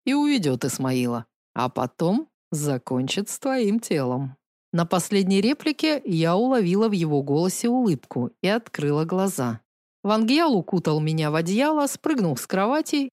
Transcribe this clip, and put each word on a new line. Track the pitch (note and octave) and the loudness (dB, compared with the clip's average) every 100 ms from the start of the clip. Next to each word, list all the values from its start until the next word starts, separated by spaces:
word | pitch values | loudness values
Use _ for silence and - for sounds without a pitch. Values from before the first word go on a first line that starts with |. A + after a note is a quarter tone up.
| - | -2
и | |
уведет | C#4+ D4 C#4 D3 B2+ B2+ | 2 2 2 2 0 -2
Исмаила. | - C3 B2+ B2 A#2 - _ _ - | -4 -2 0 -2 -4 -8 _ _ -4
А | B2+ | -4
потом | - B2 - E3 A#3 D#4+ _ _ | -2 -6 -2 0 0 -2 _ _
закончит | D#3 D3 B2+ - B2+ C3 - G#3 | -6 -2 -4 -2 -2 -2 -4 -6
с | - | -6
твоим | C4+ C4 G#3 A3+ | -4 0 0 0
телом». | - E3 B2+ B2+ C3+ - _ _ _ | 0 -2 0 -2 -6 -10 _ _ _
На | E3+ E3+ | -2 0
последней | F#3 - G3+ F#3+ G3 | 0 0 0 2 2
реплике | A3 D4 - - D#4 D4 - | 2 0 -2 -2 0 0 0
я | E3 E3 F3+ | 0 2 2
уловила | B3+ B3+ F3 F#3+ A3+ | 2 2 2 2 2
в | |
его | G3+ D#3+ D3 | 0 2 0
голосе | C#3 C#3+ F#3 - A#3+ | 2 2 0 0 0
улыбку | B3+ A#3 C#3+ - B2+ B2 - | 2 2 0 -4 -6 -6 -4
и | F#3 | -2
открыла | A3+ - - D3 D3 | -2 -4 -4 0 0
глаза. | E3 F#3 G3 - A#2+ A2+ - _ _ _ | 0 0 0 -2 -4 -4 -10 _ _ _
Ван | G3+ A3 A3+ | -2 2 4
Гьял | D4 E4 G#3 | 4 4 2
укутал | - F3+ D#3+ D#3 | 0 -2 0 0
меня | D#3 D#3+ D3+ | 0 0 0
в | D#3 | 0
одеяло, | E3+ G#3 C#4+ D4+ C#4+ | 0 0 2 2 -2
спрыгнул | - - C4+ F3 C3+ | -2 -2 0 0 -2
с | - | -2
кровати | F#3 G#3 D4+ D4+ D4 C4+ | -2 0 0 0 -2 -2